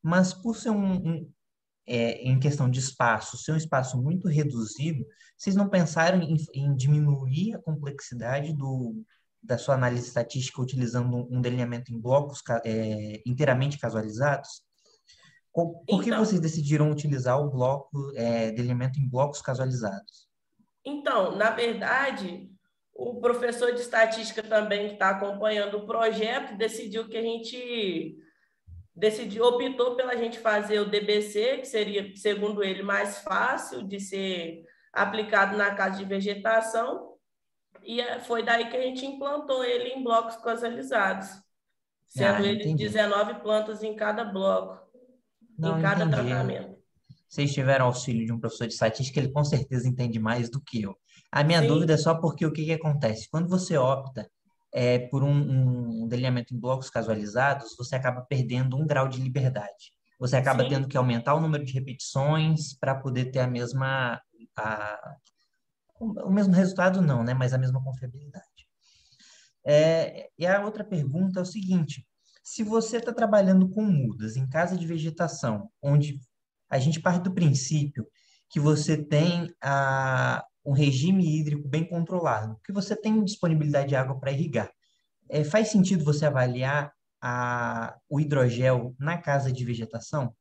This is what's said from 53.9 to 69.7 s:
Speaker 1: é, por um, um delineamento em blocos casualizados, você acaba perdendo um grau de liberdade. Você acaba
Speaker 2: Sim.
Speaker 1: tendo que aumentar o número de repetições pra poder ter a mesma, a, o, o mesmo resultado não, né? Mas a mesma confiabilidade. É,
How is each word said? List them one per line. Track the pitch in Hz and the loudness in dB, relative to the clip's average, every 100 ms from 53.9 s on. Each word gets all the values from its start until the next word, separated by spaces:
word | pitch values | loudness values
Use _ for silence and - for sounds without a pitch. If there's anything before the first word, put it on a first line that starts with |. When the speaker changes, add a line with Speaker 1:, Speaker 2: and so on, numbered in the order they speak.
| 135 - - 104 _ _ _ _ | 2 -2 -10 -12 _ _ _ _
Speaker 1:
é, | 123 123 123 | 0 2 2
por | 127 139 | 2 0
um, | 143 143 143 131 127 123 117 113 | 4 4 4 4 4 2 -2 -4
um | 117 | -2
delineamento | 123 127 123 120 | -2 0 -2 -2
em | 120 | -6
blocos | 120 131 131 | -2 -4 -2
casualizados, | 120 110 107 104 110 139 139 - - | -4 -2 -2 -2 0 2 0 -6 -12
você | 123 131 | -6 -2
acaba | 131 123 | -2 -4
perdendo | - 135 117 123 131 131 | -4 -2 0 0 0 0
um | 156 | 0
grau | 143 135 | 0 0
de | 127 | -2
liberdade. | 131 131 131 117 101 - - _ _ _ | -2 0 0 0 -8 -14 -20 _ _ _
Você | 123 131 | 0 2
acaba | 131 131 | 4 2
Speaker 2:
Sim. | 131 | 2
Speaker 1:
tendo | 135 135 | 2 0
que | 139 | 2
aumentar | 127 117 143 | 2 2 2
o | 151 | 2
número | 160 147 | 2 0
de | 139 | -2
repetições | 131 131 127 - 135 139 156 156 156 - - | -6 -6 -10 -4 0 2 2 4 2 -2 -4
pra | 135 | -2
poder | 131 139 127 127 | -2 -2 -2 -2
ter | 131 | 0
a | 127 | 0
mesma, | 120 123 131 135 135 127 117 _ _ 113 | -2 -2 -2 -2 0 -2 -4 _ _ -16
a, | - 110 107 104 104 - - _ _ _ _ _ _ _ _ | -8 -6 -4 -6 -8 -14 -18 _ _ _ _ _ _ _ _
o, | 226 - 190 | -8 -6 2
o | |
mesmo | 196 196 | 4 6
resultado | 180 185 - 180 190 | 6 4 4 4 6
não, | 160 120 | 4 4
né? | 117 | 2
Mas | 127 127 | 2 2
a | 131 | 2
mesma | 131 131 | 2 0
confiabilidade. | 131 127 127 139 147 190 _ _ _ _ _ _ _ _ - - _ _ | -2 -8 -10 -12 -18 -20 _ _ _ _ _ _ _ _ -20 -20 _ _
É, | 139 | 4